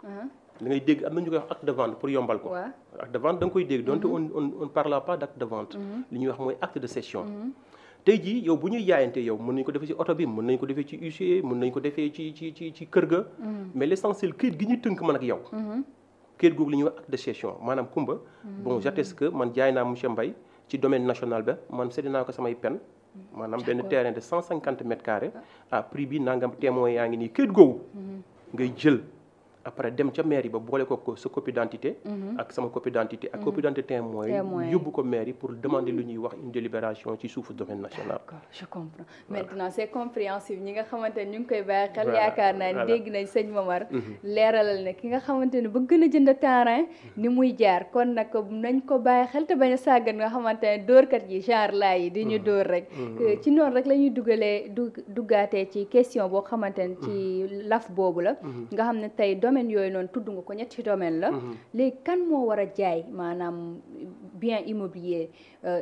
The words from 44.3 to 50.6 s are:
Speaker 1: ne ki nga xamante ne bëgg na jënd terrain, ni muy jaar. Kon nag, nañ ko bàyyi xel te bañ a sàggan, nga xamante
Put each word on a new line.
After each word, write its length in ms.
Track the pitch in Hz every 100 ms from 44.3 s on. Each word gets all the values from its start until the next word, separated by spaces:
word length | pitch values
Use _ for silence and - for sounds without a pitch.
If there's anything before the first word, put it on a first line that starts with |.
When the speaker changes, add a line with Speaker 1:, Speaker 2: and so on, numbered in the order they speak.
| 208 220 220 208 196
Speaker 1:
ne 80 | 185
ki 140 | - 233
nga 100 | 254
xamante 360 | 254 262 262 254
ne 60 | 226
bëgg 240 | 233 254 339
na 80 | 320
jënd 320 | 294 277 269
terrain, 480 | 277 247 240 240 330 - - -
ni 120 | 233
muy 240 | 247 262 -
jaar. 320 | 208 180 185
Kon 240 | 247 247
nag, 140 | 233 220 220 202
nañ 340 | 220 233 262 262
ko 140 | 262
bàyyi 260 | 240 247 247
xel 140 | 285 320
te 80 | 311
bañ 160 | 254
a 40 | 254
sàggan, 380 | 269 247 226
nga 140 | 214 220
xamante 340 | 247 226 226